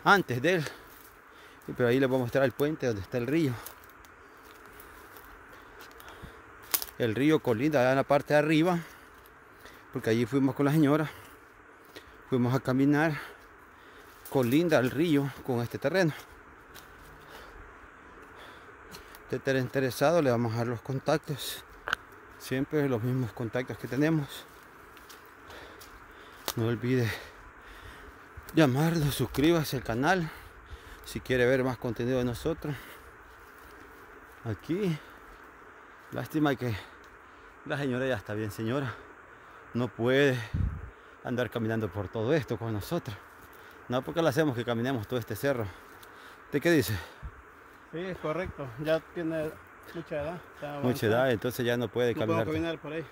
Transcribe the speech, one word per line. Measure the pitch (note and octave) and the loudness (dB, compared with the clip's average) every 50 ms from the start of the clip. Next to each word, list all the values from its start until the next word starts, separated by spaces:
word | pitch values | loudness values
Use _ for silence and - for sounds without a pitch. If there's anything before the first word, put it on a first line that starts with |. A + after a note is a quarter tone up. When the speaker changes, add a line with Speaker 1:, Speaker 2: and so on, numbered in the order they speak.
| - | 8
Speaker 1:
antes | E3+ G3+ F#3+ - - A#2+ B2 | 8 6 6 6 0 -2 0
de | B2 E3 F#3+ | 2 2 2
él. | E3+ C#3+ - - - - - - - - - - - - - - - - - - - - - C#3+ | 2 0 -4 -8 -12 -18 -20 -20 -20 -20 -20 -20 -20 -20 -20 -20 -20 -20 -20 -20 -16 -14 -12 0
Pero | - B2 A#2+ | 2 4 4
ahí | A#2+ C3+ | 4 4
les | C3+ B2+ | 4 2
voy | C3 C3 | 2 0
a | |
mostrar | B2 A#2 - C3+ C#3 | 0 2 2 2 2
el | B2+ | 2
puente | - - C#3+ D3+ D#3+ - - | 2 0 0 0 0 -2 -2
donde | B2 A2 G2 | -2 -2 -4
está | F2+ - - B2+ | -6 -6 -4 -4
el | A#2+ | -2
río. | B2 D3 E3 D#3+ C3+ A#2+ G#2 - - - - - - - - - - - - - - - - - - - - - - - - - - - - - - - - - - - - - - - - - - - - - - - - - - - - - - - - - - - - - - - - - - - - | 0 2 2 2 2 0 -4 -8 -16 -18 -18 -20 -20 -20 -20 -20 -20 -20 -20 -20 -20 -20 -20 -20 -20 -20 -20 -20 -20 -20 -20 -20 -20 -20 -20 -20 -20 -20 -20 -20 -20 -20 -20 -20 -20 -20 -20 -20 -20 -20 -20 -20 -20 -20 -20 -20 -18 -18 -16 -18 -18 -18 -20 -20 -20 -20 -20 -6 -4 -4 -4 -4 -6 -4 -2
El | B2+ A2+ G#2 | 0 0 2
río | A#2 C#3 D#3 D#3 D3 | 2 4 4 4 4
colinda | - B2+ A#2 G#2 C3+ D#3 D3 C3 | 2 0 0 2 2 2 4 4
allá | B2 B2+ | 4 4
en | C3+ | 4
la | C3+ C3 | 2 2
parte | - C#3+ C#3+ C3+ - D3 | 2 2 2 2 4 2
de | D3+ | 4
arriba, | D3 D#3 D#3+ D3+ D#3+ F#3 F3 E3+ E3 - - - - - - - - - - - - - - - - - - - - - | 4 4 4 4 4 4 2 0 -4 -10 -20 -20 -20 -20 -20 -20 -20 -20 -20 -20 -20 -20 -20 -20 -20 -20 -20 -20 -20 -10
porque | - C3 - A#2 | -10 -4 0 2
allí | A2+ A#2 A#2+ | 2 2 2
fuimos | A2+ C#3 C#3 C3+ C3 B2+ | 2 2 2 2 2 2
con | - C#3+ | 2 2
la | C#3 | 4
señora. | C#3+ D#3+ D3+ C3+ D3 D#3 D#3 C#3+ - - - - - - - - - - - - - - - - - - - - - - - - | 6 6 6 6 4 2 0 -2 -6 -14 -18 -20 -20 -20 -20 -20 -20 -20 -20 -20 -20 -20 -20 -20 -20 -20 -20 -20 -20 -20 -6 -2
Fuimos | C3 B2 A#2+ A#2+ B2+ | 0 2 2 2 2
a | C3+ | 0
caminar. | - C3 B2+ C3 C#3 C#3+ D3 C#3+ D#3 E3 D3 C#3 - - - - - - - - - - - - - - - - - - - - - - | 0 0 2 4 4 4 4 4 4 2 0 -2 -8 -12 -16 -20 -20 -20 -20 -20 -20 -20 -20 -20 -20 -20 -20 -20 -20 -20 -20 -20 -16 0
Colinda | - C#3 B2+ A#2 B2+ D#3 F3 E3+ D#3 B2+ | 2 2 4 4 4 4 4 6 4 4
el | B2 B2+ | 4 2
río | A#2 C3 E3+ F3+ D3 C#3 C#3 C#3 B2 - - | 2 0 2 4 4 2 2 0 -4 -8 -4
con | - B2 A#2+ | -2 -2 0
este | A#2+ A2+ - A2 | -2 -2 -6 -4
terreno. | - C#3+ E3+ F#3+ F#3 D#3 - - - - - - - - - - - - - - - - - - - - - - - - - - - - - - - - - - - - - - - - - - - - - - - - - - - - - - - - - - - - - - - - | -2 0 2 4 2 2 0 -4 -16 -18 -20 -20 -20 -20 -20 -20 -20 -20 -20 -20 -20 -20 -20 -20 -20 -20 -20 -20 -20 -20 -18 -18 -18 -18 -18 -20 -20 -20 -20 -20 -20 -20 -20 -20 -20 -20 -20 -20 -20 -20 -20 -20 -20 -20 -20 -20 -20 -20 -20 -20 -20 -18 -18 -18 -18 -20 -20 -20 -8 -8
Usted | - | -8
esté | B2+ - C#3 C3 C3 | -4 -2 0 0 0
interesado, | B2+ A#2 - C#3 C3 B2+ A2+ - C#3+ D3 E3+ F3 | 0 0 0 0 0 0 0 2 2 4 4 4
le | D3 C3 | 4 4
vamos | A#2+ A#2 A#2+ A2+ A2 | 4 4 2 0 0
a | A#2 | -2
dar | A#2 A#2+ | -2 -2
los | B2 A2 | -4 -6
contactos. | - - C3+ C3+ - - D3+ D#3 - - D3 - - - - - - - - - - - - - - - - - - - - - | -6 -6 -6 -2 0 0 0 0 0 -4 -6 -6 -6 -10 -10 -10 -14 -18 -20 -12 -8 -8 -8 -8 -8 -20 -20 -20 -20 -20 -20 -16
Siempre | - - C3 C3 C#3+ - D3+ D3+ C#3 C#3 | -6 -4 -2 -2 -2 0 0 0 2 2
los | B2 A2 | 0 0
mismos | A2+ B2+ B2+ C3 B2+ G#2+ | 0 0 0 -2 -2 -4
contactos | - - A#2+ A2 - B2 C3 - A2 | -4 -6 -8 -4 -4 -4 -4 -4 -8
que | - - | -10 -8
tenemos. | A#2 B2 C3 D3 D#3+ E3 D#3 C#3+ - - - - - - - - - - - - - - - - - - - - - - - - - - - - - - - - - - - - - - - - - - - - - - | -4 0 2 4 4 4 2 0 -2 -10 -16 -16 -18 -20 -20 -20 -20 -20 -20 -20 -20 -20 -20 -20 -20 -20 -20 -20 -20 -20 -20 -20 -18 -18 -16 -16 -18 -18 -20 -20 -20 -20 -20 -20 -20 -20 -20 -20 -20 -20 -12 -10 -6 -4
No | B2 A2+ | -2 0
olvide | A#2 A#2+ G#2+ A#2 B2 C3 B2+ A#2 G#2+ - - - - - - - - - - - - - - - - - - - - - - - - - - - - - | 0 0 -2 0 2 2 2 2 0 -2 -4 -10 -16 -18 -20 -20 -20 -20 -20 -20 -20 -20 -18 -18 -20 -20 -18 -20 -20 -20 -20 -20 -20 -20 -18 -18 0 4
llamarnos, | D#3 D#3 C3 B2 C#3 D#3 E3 E3+ E3+ D3 C#3+ A#2+ | 6 6 6 6 4 4 4 4 2 2 0 2
suscríbase | - C3 - - - C#3 D#3+ E3+ E3 C#3+ - - | 0 -2 -2 2 2 4 4 4 4 2 0 -4
al | B2+ - | -4 -2
canal | - A2 A#2+ C3+ E3 F#3+ F#3 D#3+ D#3 - - - - - - - - - - - - - - - | -2 -2 2 2 2 2 2 0 -4 -8 -14 -18 -20 -20 -20 -18 -18 -18 -18 -18 -20 -20 -18 -16
si | - - A2+ | -10 -10 -10
quiere | - - C3 B2+ B2 | -2 0 2 4 6
ver | A#2+ C3+ C3 | 6 4 4
más | B2+ C3 B2 | 2 0 -2
contenido | - - B2 A2 - A#2+ B2 C3 B2+ | -2 -4 -4 -2 -2 -2 0 0 0
de | B2 | 0
nosotros. | B2 A#2 - - D3+ E3 - - D3 C#3 A#2+ - - - - - - - - - - - - - - - - - - - - - - - - - - - - - - - - - | 0 -2 -2 -2 -4 -4 -2 -4 -6 -6 -8 -10 -16 -18 -18 -20 -20 -20 -20 -20 -20 -20 -20 -20 -20 -20 -20 -20 -20 -20 -20 -20 -20 -20 -20 -20 -20 -20 -20 -20 -20 -20 -10 -6
Aquí, | A#2 G#2 - - - D#3+ G3 G#3+ F3 D#3 D3 - - - - - - - - - - - - - - - - - - - - - - | -6 -6 -6 -4 -4 -2 0 0 -2 -2 -2 -6 -18 -20 -20 -20 -20 -20 -20 -20 -20 -20 -20 -20 -20 -20 -20 -20 -20 -20 -20 -16 -10
lástima | - B2 B2 - - D#3 D3+ D3 C3+ | -8 -8 -8 -4 -2 0 2 2 0
que | - B2 B2 A2 - - - - - - - - - - - - - - - - - - | 0 -2 -4 -4 -6 -8 -16 -20 -20 -20 -20 -20 -20 -20 -20 -20 -20 -20 -20 -20 -18 -8
la | C#3+ D3+ | -8 -6
señora | C#3 C#3+ C3+ B2 B2 C3+ | -4 -2 -2 -2 0 0
ya | C3 B2 | 0 -2
está | G2+ - - | -2 -4 -6
bien, | G#2 G#2+ A2 G#2 | -6 -4 -4 -6
señora. | F#2+ - A2+ A2 B2 D3 C#3 B2 G#2+ - - - - - - - - - - - - - - - - | -6 -4 -4 -2 -2 -2 -2 -4 -8 -10 -16 -20 -20 -20 -20 -20 -20 -20 -20 -20 -20 -20 -20 -8 -4
No | A#2 B2 A#2+ | -2 -2 -2
puede | - - A#2 B2 C3 C#3 C#3+ C#3 B2+ B2 A2 - - - - - - - - - - - - - - - | -2 -2 2 4 4 6 4 4 2 0 -4 -6 -2 -2 -2 -2 -2 -6 -12 -14 -18 -20 -20 -20 -20 -12
andar | - C3 B2 A#2 B2 G#2+ | -8 -4 -2 -2 -2 -2
caminando | - A#2+ A2+ A2 A2+ A2+ A2 G2 | -2 -2 -2 0 0 0 -2 -2
por | - G#2 G2 F2+ | -4 -6 -6 -4
todo | - A2+ G#2+ A#2+ | -4 -4 0 0
esto | D#3 D#3 A2+ - B2 | 0 0 0 -2 -6
con | - A2+ A2+ | -4 -4 -4
nosotros. | A2 G2+ - - E3+ E3+ - - G2+ - - - - - - - - - - - - - - - | -4 -4 -4 -4 -4 -4 -4 -6 -12 -12 -16 -20 -20 -20 -20 -20 -20 -20 -20 -20 -20 -20 -8 -2
No, | B2 B2+ | -2 -2
porque | B2+ - D3+ E3+ | -2 -2 -2 2
le | E3 D3+ | 2 4
hacemos | A2+ D3 D#3+ D3+ A#2+ | 4 4 2 2 0
que | A#2+ A#2 | 0 -2
caminemos | A#2+ A#2 A2+ A#2 B2+ C#3 A#2 G#2 | 0 0 0 0 0 0 -2 -2
todo | - B2+ B2 | -2 -4 -4
este | A2 - A2 | -2 -4 -6
cerro. | - - C#3+ C3+ A#2+ G#2+ F#2 - - - - - - - - - - - - - - - | -2 0 0 0 0 -2 -4 -6 -14 -20 -20 -20 -20 -20 -20 -20 -20 -20 -20 -20 -20 -12
¿Usted | - - D3 | -4 -4 0
qué | - E3+ | 4 4
dice? | E3+ D3 A#2 - G#2+ F2 - - - - - - - - - - - - - - - - - - | 4 4 4 2 -2 -4 -6 -10 -16 -14 -14 -14 -14 -16 -20 -20 -20 -20 -20 -20 -20 -20 -20 -12
Speaker 2:
Sí, | - D#3+ | -10 -8
es | F#3 F#3+ E3+ - | -8 -8 -8 -4
correcto. | - D#3 D3+ E3+ F#3+ F#3 - - C#3 B2+ A2 B2+ D3+ | -4 -4 -2 -2 -4 -6 -6 -8 -10 -10 -8 -6 0
Ya | D#3 D#3+ D#3+ - - - | 0 0 0 0 -6 -8
tiene | F3 E3 D#3+ E3 D#3+ D3+ D#3 D#3 - - - - - - - - | -6 -4 -2 -2 -2 -4 -4 -8 -12 -20 -20 -20 -20 -20 -14 -12
mucha | F3 D#3+ - E3 D3 | -12 -10 -6 -6 -6
edad. | C#3+ D#3 F3+ E3 - - - | -4 -6 -8 -10 -14 -18 -14
Está | - D3 | -12 -10
Speaker 1:
Mucha | C#3+ C#3+ C#3+ C3+ B2+ A#2+ - - | -10 -6 -2 0 0 0 2 2
Speaker 2:
avanzada. | G#2+ | 2
Speaker 1:
edad, | A2 A#2+ C3 C3 | 4 4 4 2
entonces | A#2+ G2+ - B2+ A#2+ - A#2+ | 2 0 -2 -4 -4 -2 0
ya | A#2 A#2+ B2 | 0 0 0
no | A#2+ G#2+ | -2 -2
puede | - A#2+ B2 A#2+ | 0 0 0 0
Speaker 2:
No | A2+ - A2+ | 0 0 0
puedo | A2 A2 A2 | 0 0 0
Speaker 1:
caminar. | A2+ | 0
Speaker 2:
caminar | - D#3 D#3+ E3 E3 E3 D3+ | -2 -2 -4 -4 -4 -6 -8
por | - D3 | -10 -10
ahí. | D3+ E3 C#3+ - | -8 -8 -10 -12